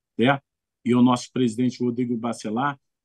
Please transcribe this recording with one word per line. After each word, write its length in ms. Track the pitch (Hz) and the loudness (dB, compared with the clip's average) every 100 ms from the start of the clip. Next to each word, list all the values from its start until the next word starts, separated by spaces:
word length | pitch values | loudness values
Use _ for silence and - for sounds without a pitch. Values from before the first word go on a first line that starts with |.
| _ - | _ 0
certo? 240 | 120 139 - _ _ _ | 2 2 -4 _ _ _
E 80 | - | 0
ao 100 | 123 | 4
nosso 300 | 123 123 - | 4 2 -2
presidente 500 | 123 123 110 127 120 | -2 -2 0 -2 -2
Rodrigo 340 | 123 117 120 120 | -4 -2 -4 -4
Bacelar, 640 | 117 113 110 110 143 139 _ _ | -6 -6 -6 -4 -4 -6 _ _